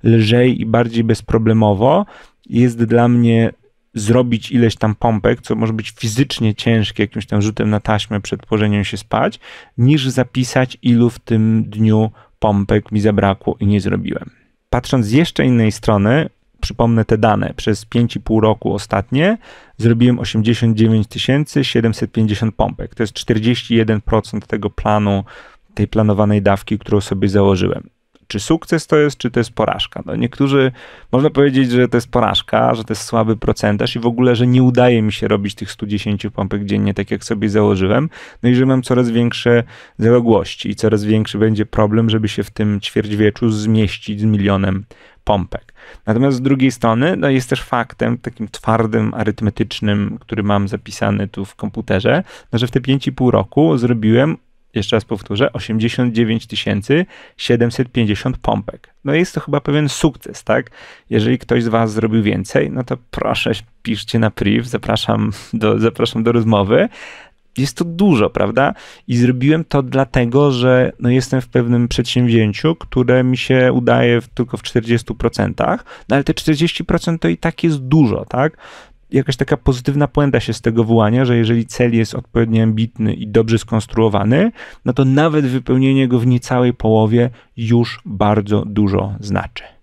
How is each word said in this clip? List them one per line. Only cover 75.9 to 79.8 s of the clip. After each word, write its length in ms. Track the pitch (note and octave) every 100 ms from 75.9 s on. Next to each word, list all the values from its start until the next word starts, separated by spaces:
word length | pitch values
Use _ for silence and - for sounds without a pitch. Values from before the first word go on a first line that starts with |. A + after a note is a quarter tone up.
| - -
no 60 | C#3+
ale 80 |
te 100 | C#3+
czterdzieści 520 | - - D3 E3 - E3+
procent 360 | E3+ - E3
to 60 | E3+
i 100 | E3+
tak 260 | E3 -
jest 140 | E3+ D3
dużo, 480 | B2+ D#3 B2+ G2+ -
tak? 320 | B2 D3+ - - - - _ _
Jakaś 240 | C#3 C3+ C3+
taka 220 | C3+ C#3+
pozytywna 500 | - B2+